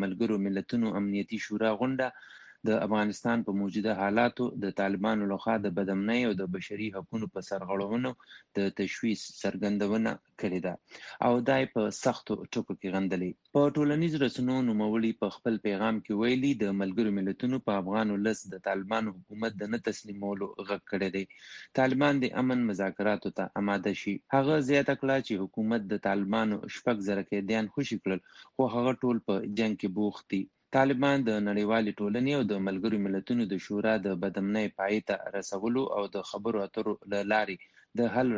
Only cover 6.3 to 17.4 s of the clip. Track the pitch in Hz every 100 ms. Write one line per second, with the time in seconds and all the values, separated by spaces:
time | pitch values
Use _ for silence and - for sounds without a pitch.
6.3 | 95 92 92 - 104 107 98 87 113 104
7.3 | 98 92 98 92 98 101 117 127 123 -
8.3 | - _ - 98 - 95 - 113 104 -
9.3 | - 98 92 101 101 101 110 110 - _
10.3 | - 104 90 85 85 _ - - - 123
11.3 | 123 120 135 135 120 104 - 131 120 -
12.3 | 107 - 123 110 95 98 95 95 90 90
13.3 | - _ 143 147 147 147 151 170 151 135
14.3 | - 127 131 127 107 107 113 113 - 104
15.3 | - 120 110 107 98 110 110 - 104 117
16.3 | 127 139 123 104 98 98 95 107 101 95
17.3 | 95